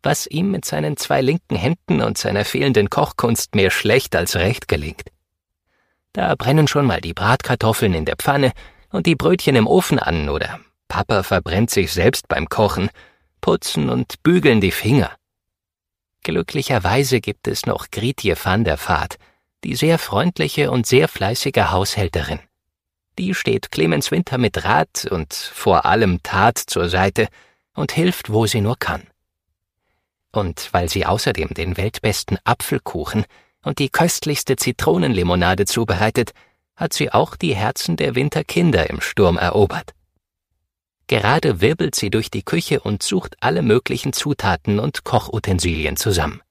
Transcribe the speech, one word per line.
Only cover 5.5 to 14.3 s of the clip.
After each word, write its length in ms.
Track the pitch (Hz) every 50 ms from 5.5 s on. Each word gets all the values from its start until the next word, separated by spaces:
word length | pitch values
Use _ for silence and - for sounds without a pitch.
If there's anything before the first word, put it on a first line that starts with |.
| _ _ _ _ _ _ _ _ _ _ _ _ _
Da 220 | 202 185 180 160
brennen 340 | - - 120 139 156 151 135
schon 160 | - 147 143
mal 160 | 127 92 80
die 140 | - 82 85
Bratkartoffeln 800 | - 98 104 123 - - - 127 - - 110 113 - - 104 90
in 100 | 82 78
der 120 | - -
Pfanne 360 | - - - 139 143 139 127 - - - - _ _ _ _
und 160 | - 190 170
die 80 | 180 165
Brötchen 400 | 135 - 160 180 180 - - 135
im 100 | 120 110
Ofen 320 | 113 143 185 175 - 156 127
an 300 | - - 82 82 73 73
oder 320 | 73 78 - - - - - _ _ _ _ _
Papa 340 | - - 104 _ 113 101 92
verbrennt 480 | - - 90 82 - 80 95 117 120
sich 200 | - 104 92 80
selbst 380 | - 90 82 82 - - - _
beim 220 | - - - -
Kochen, 400 | - - 110 98 - - 92 107 - - - - _ _ _ _ _ _
Putzen 480 | - - 170 - - - - - - 131
und 340 | 123 127 123 _ - - _
Bügeln 380 | 151